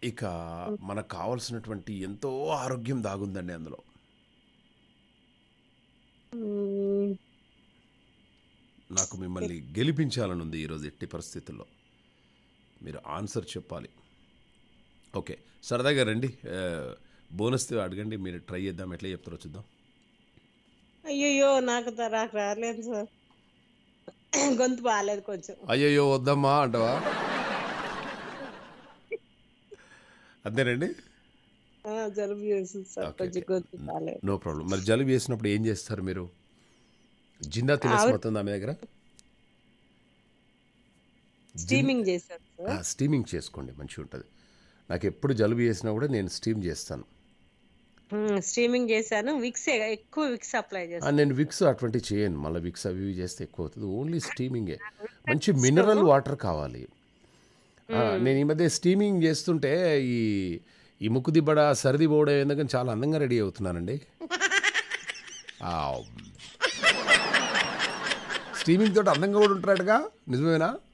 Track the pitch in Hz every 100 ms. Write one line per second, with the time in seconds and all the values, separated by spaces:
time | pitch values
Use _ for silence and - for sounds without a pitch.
0 | 123 113 107 85 85 85 87 - 92 101
1 | 104 92 92 123 113 117 110 104 87 101
2 | 95 101 139 131 151 151 131 127 117 135
3 | 104 98 101 95 90 85 80 67 - _
4 | _ _ _ _ _ _ _ _ _ _
5 | _ _ _ _ _ _ _ _ _ _
6 | _ _ _ 240 214 208 202 196 196 196
7 | 202 190 _ _ _ _ _ _ _ _
8 | _ _ _ _ _ _ _ _ _ 90
9 | - 92 92 90 87 85 65 82 131 151
10 | 151 123 107 87 80 80 78 80 73 -
11 | 85 82 80 90 - 58 - _ _ _
12 | _ _ _ _ _ _ _ _ - 73
13 | - 78 104 117 95 - - 82 58 _
14 | _ _ _ _ _ _ _ _ _ _
15 | _ 101 - - _ _ - 120 131 143
16 | 120 110 131 - - 92 90 82 65 53
17 | - _ _ 85 110 127 - 120 95 95
18 | 107 107 92 87 - 90 95 87 92 85
19 | 95 90 - 85 85 80 104 _ _ _
20 | _ _ _ _ _ _ _ _ _ _
21 | 320 285 285 277 277 269 254 240 240 220
22 | 226 220 220 214 202 208 226 220 226 220
23 | 214 _ _ _ _ _ _ _ _ _
24 | - - _ 277 277 247 254 247 240 214
25 | 202 208 196 196 - 190 - 123 147 143
26 | 143 135 127 143 139 143 139 117 113 135
27 | - - - - - - - - - -
28 | - - - - 277 - - - - -
29 | _ 453 _ _ _ _ _ - - -
30 | - - - _ 107 110 127 123 170 -
31 | - _ _ _ _ _ _ _ 214 214
32 | 220 202 202 208 208 202 185 202 190 -
33 | 185 156 185 180 175 185 175 180 143 160
34 | 160 - - 98 85 76 82 98 95 113
35 | 135 131 - 117 110 104 113 104 - 113
36 | 92 92 87 _ _ _ _ _ _ _
37 | _ _ _ _ 71 87 127 143 147 214
38 | 220 110 113 107 101 101 104 156 - _
39 | _ _ - _ _ _ _ _ _ _
40 | _ _ _ _ _ _ _ _ _ _
41 | _ _ _ _ _ - - 262 269 254
42 | 202 175 - 170 _ _ 180 208 - -
43 | 139 147 113 85 67 - 65 67 71 -
44 | 69 65 - _ _ _ _ _ _ 90
45 | 95 - 143 117 107 120 120 101 113 107
46 | 143 123 95 - - 110 90 76 - 69
47 | - _ _ _ _ _ _ _ _ _
48 | _ 208 214 202 - - 240 247 240 220
49 | 220 220 220 302 240 240 - 254 214 214
50 | _ - 294 240 - 240 202 190 170 170
51 | 147 147 147 131 151 - 170 123 120 117
52 | - 104 104 80 73 85 85 85 101 92
53 | 98 90 90 - - - 80 - 104 98
54 | 147 170 - - 127 127 101 78 - _
55 | 214 - - 156 - 151 127 151 196 214
56 | 185 139 - 131 107 80 71 60 64 _
57 | _ _ _ _ _ _ _ _ _ 226
58 | 113 - 120 135 147 156 170 - 175 190
59 | 208 190 160 151 - 165 135 156 180 147
60 | 127 120 110 101 92 85 - _ _ _
61 | 107 123 127 160 151 151 147 135 139 139
62 | 160 151 147 143 139 143 143 127 123 110
63 | 135 156 139 120 101 - 95 87 87 139
64 | - _ 330 349 381 392 415 - - -
65 | - - - - - - 95 82 71 64
66 | 57 57 - - - - 523 - 523 -
67 | - - - - - - - - - -
68 | - - - - - - - 180 214 190
69 | 196 147 190 202 208 196 180 190 185 220
70 | 359 - - 127 156 160 165 277 -